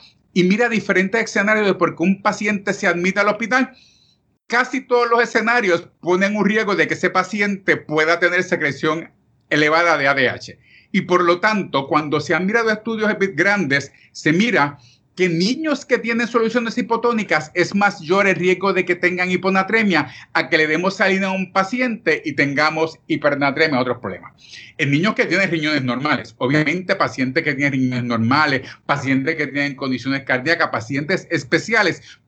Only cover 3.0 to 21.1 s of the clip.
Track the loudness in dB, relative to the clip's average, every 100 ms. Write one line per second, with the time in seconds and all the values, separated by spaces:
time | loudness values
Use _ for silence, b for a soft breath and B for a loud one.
3 | 0 0 0 0 -2 -2 -2 b b b
4 | b b _ _ -4 -2 -2 -4 -2 0
5 | 2 2 2 0 2 0 2 0 -2 _
6 | -2 0 0 2 2 2 0 0 0 0
7 | 0 0 -2 -2 -2 -2 -2 -2 0 0
8 | 2 2 2 0 0 -2 -2 -2 -2 -2
9 | -6 _ _ _ _ 2 4 4 4 2
10 | 2 2 2 -2 -10 -20 b b b -2
11 | 2 2 4 2 2 0 -2 -4 0 -2
12 | 0 -2 0 -2 0 0 0 -2 -4 -2
13 | -2 0 -2 0 0 0 0 -2 -2 b
14 | b -4 0 2 2 2 0 -2 b b
15 | _ -2 0 2 0 0 -2 -4 0 -2
16 | 0 -2 0 0 0 0 -2 -4 -2 0
17 | 0 -2 0 -2 -2 -2 0 2 0 0
18 | 0 2 2 2 2 2 0 0 0 0
19 | 0 0 -2 -2 0 0 0 0 2 2
20 | 0 B B -4 0 2 2 2 0 0
21 | 0